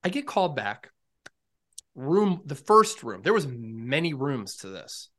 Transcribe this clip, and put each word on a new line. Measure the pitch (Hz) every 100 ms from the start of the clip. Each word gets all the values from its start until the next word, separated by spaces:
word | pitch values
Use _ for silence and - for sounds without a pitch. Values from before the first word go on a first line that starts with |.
I | 185
get | 226 285
called | - 185
back. | 135 104 104 - _ _ _ - _ _ _ _ - -
Room, | - 131 180 208 175
the | 151
first | 143 - 214 214 -
room, | 117 95
there | 127
was | 220 147
many | 123 113 113 117 139 170
rooms | 143 139 135 98 -
to | 98
this. | 95 - - -